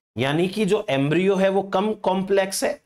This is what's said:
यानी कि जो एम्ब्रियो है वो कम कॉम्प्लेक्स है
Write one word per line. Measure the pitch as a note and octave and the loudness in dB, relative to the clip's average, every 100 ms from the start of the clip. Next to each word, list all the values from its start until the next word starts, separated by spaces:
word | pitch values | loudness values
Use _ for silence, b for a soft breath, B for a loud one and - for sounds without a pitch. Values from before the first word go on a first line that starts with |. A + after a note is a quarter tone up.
| _ G#2+ | _ -4
यानी | C3+ D3+ F#3 | -2 0 0
कि | G#3 | 0
जो | G3+ G3+ - | 0 0 0
एम्ब्रियो | C3+ C#3 D#3+ F#3+ | 0 2 2 2
है | F#3+ F#3+ | 2 2
वो | G3 | 0
कम | G3 F#3+ G#3 | 0 -2 -2
कॉम्प्लेक्स | G#3 G3 F#3+ F#3+ G3 F#3+ - | -2 -2 -2 0 0 0 -2
है | - - | -4 -6